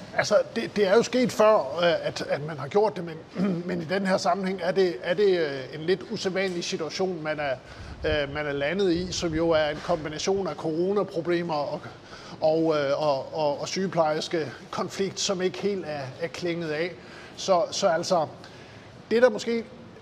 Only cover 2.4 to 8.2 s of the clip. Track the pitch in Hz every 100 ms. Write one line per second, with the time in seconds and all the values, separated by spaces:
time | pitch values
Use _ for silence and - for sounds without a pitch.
2.4 | 147 151 135 202 214 196 170 160 - -
3.4 | 196 170 175 180 156 190 196 190 190 185
4.4 | 190 190 175 185 185 160 165 180 208 180
5.4 | 151 139 127 156 160 190 - 208 190 185
6.4 | 190 175 180 190 151 - 185 175 156 151
7.4 | 147 123 - - - - 156 151